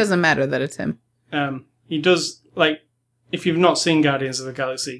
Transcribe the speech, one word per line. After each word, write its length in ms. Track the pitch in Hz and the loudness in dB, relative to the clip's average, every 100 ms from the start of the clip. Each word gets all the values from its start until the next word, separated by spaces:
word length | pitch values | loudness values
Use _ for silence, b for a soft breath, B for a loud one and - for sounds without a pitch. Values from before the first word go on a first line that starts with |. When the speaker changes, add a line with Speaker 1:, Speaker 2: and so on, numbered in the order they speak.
| 208 180 | 2 2
Speaker 1:
doesn't 20 | |
matter 260 | 160 139 135 | 2 2 0
that 140 | 131 | -2
it's 160 | 143 - | -4 -6
him. 220 | 147 - _ _ _ | -6 -8 _ _ _
Speaker 2:
Um, 340 | 151 139 131 - _ - | -4 -4 -6 -14 _ -8
he 140 | 156 | -2
does, 420 | 180 175 - - _ 185 | 2 2 0 -10 _ 0
like, 240 | 156 156 _ _ _ _ _ | 0 0 _ _ _ _ _
if 160 | - 180 | -6 -2
you've 100 | 165 | 4
not 200 | 175 147 | 4 4
seen 240 | 175 160 | 2 4
Guardians 380 | 147 135 135 131 | 4 2 -2 -6
of 60 | 131 | -8
the 60 | |
Galaxy, 460 | 131 131 131 139 127 | -6 -6 -6 -8 -12